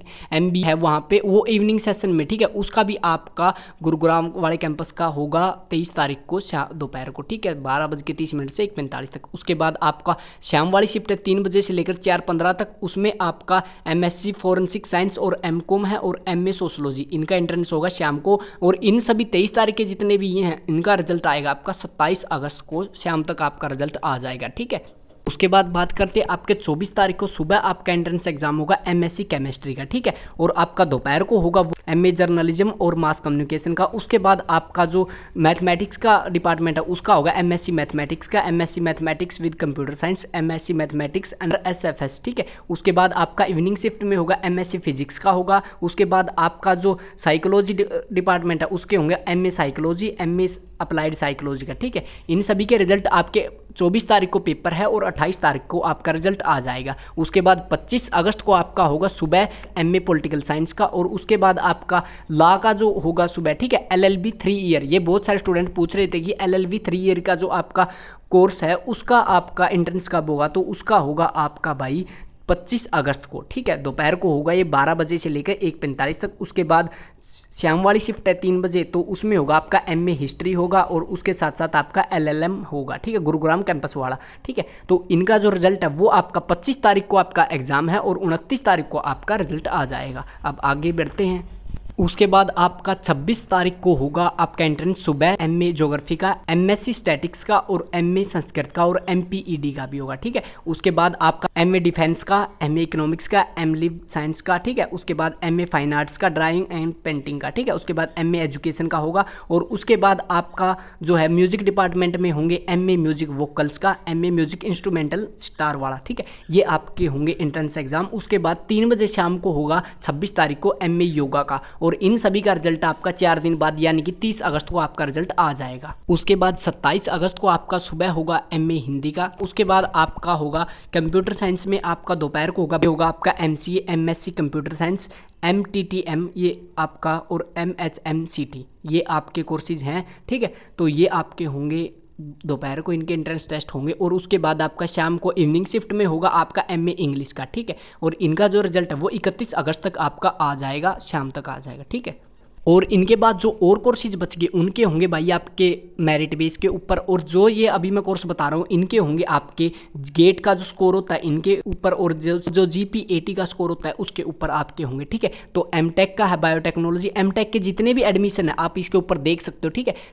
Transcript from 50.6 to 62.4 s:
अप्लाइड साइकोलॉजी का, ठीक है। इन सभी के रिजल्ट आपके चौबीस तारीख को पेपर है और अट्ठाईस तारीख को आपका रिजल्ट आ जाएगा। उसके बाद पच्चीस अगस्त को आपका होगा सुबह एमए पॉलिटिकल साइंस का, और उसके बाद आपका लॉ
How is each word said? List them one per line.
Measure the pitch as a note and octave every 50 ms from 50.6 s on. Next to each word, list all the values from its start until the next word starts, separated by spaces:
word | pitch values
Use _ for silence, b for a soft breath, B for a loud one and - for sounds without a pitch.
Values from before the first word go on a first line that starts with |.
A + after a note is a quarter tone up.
| - - - -
अप्लाइड | E3+ D#3 E3+ D#3 D#3 D#3 D#3
साइकोलॉजी | D3+ - C#3+ C#3 C3+ D3 C#3+ C#3 C3+ C#3
का, | - C3+
ठीक | - - B3+ A#3
है। | F#3 - B B B B B
इन | E3 F#3 G3+
सभी | F#3+ G#3+ F#3+ G#3+
के | G3+ A#3+
रिजल्ट | A3 G3 F3 G3 G3 F#3+
आपके | - - - E3 - - F3+ E3 - - - - - -
चौबीस | - F3+ F3 F#3 A#3 - -
तारीख | G3 G3+ F#3 F#3
को | G3+ G3
पेपर | G3+ - D3+ D3+ - F3 E3+
है | D#3+ G3+
और | G#3+ A3 G#3+ G3
अट्ठाईस | F#3 E3 - D3+ E3+ F#3 -
तारीख | - D3+ C#3 C3+ - -
को | - F3
आपका | - E3 D3+ - - E3 D#3
रिजल्ट | D#3+ D#3+ F#3+ G3+ G3 -
आ | - D#3 C3+
जाएगा। | B2+ B2+ B2 B2+ C3 C3+ C3 B B B B B
उसके | D#3+ D#3 - G3
बाद | F3+ F#3 F#3 F3 F3+ -
पच्चीस | - D#3 - - A#3+ B3 - -
अगस्त | - E3+ E3+ G3+ G#3 G#3+
को | - - G3
आपका | F3 E3+ - - - F3+
होगा | D#3 C#3+ D3 F3+ G3
सुबह | F#3+ - F3 D#3 D#3+ F3+ G#3 G#3+ B B B B B -
एमए | E3 E3 F3+ F#3
पॉलिटिकल | F3+ F3+ E3+ D#3 D3 D#3 D#3 D3
साइंस | C#3+ - D3 D#3 D#3+ D#3+ -
का, | - G#3+
और | F3+ - F3+ F3
उसके | F#3 - F#3 - - A3
बाद | G3+ F#3+ F#3+ F#3 F#3
आपका | - F3 F3 - - - F3+ F3 F3 B B B B B
लॉ | D#3 D3+